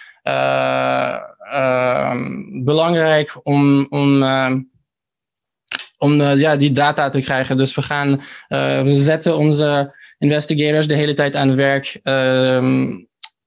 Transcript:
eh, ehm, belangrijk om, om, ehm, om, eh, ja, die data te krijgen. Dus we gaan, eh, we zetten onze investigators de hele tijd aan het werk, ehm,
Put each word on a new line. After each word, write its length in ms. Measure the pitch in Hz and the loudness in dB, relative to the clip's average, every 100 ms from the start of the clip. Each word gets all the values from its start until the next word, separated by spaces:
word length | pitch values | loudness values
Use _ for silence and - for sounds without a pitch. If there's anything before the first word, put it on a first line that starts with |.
| - _ | -20 _
eh, 960 | 139 135 135 135 131 131 131 131 131 120 - - 98 | -6 -2 0 0 -2 -2 -2 -2 -4 -6 -12 -20 -10
ehm, 800 | 135 131 127 127 131 131 123 139 131 - 131 | -4 0 0 0 0 -2 -4 -6 -10 -12 -6
belangrijk 760 | 127 156 165 170 160 156 147 127 | -2 0 2 2 2 2 -2 -6
om, 420 | 147 143 143 139 139 | 0 2 4 4 0
om, 340 | 147 143 139 | 0 2 2
ehm, 360 | 135 135 131 131 131 _ _ _ _ _ _ _ _ _ _ - - _ | 2 0 0 -2 -6 _ _ _ _ _ _ _ _ _ _ -12 -12 _
om, 240 | 143 147 | 0 2
eh, 160 | 143 139 | 2 2
ja, 160 | 156 143 | 2 2
die 160 | 143 | 2
data 380 | 135 147 151 143 | 2 2 0 -2
te 120 | 139 | -2
krijgen. 360 | 135 131 127 131 | -2 -2 -2 0
Dus 180 | 135 - | 0 -2
we 60 | |
gaan, 400 | - 147 143 139 - - - | -4 -2 0 0 -4 -20 -6
eh, 340 | 139 135 135 | -4 -2 0
we 140 | 135 143 | 2 2
zetten 420 | 143 160 170 156 | 2 2 0 2
onze 580 | 151 147 147 143 139 - - _ | 2 2 0 0 -2 -8 -20 _
investigators 680 | 147 151 147 151 151 151 151 | 0 0 -2 -2 0 0 0
de 80 | 147 | 0
hele 180 | 147 | 0
tijd 220 | 143 143 139 | 0 -2 0
aan 120 | 135 | 0
het 100 | 131 | 2
werk, 420 | 139 139 - - | 2 0 -4 -8
ehm, 840 | - 135 131 131 131 127 127 131 127 127 - _ - _ | -4 0 0 2 2 0 0 0 -2 -6 -16 _ -20 _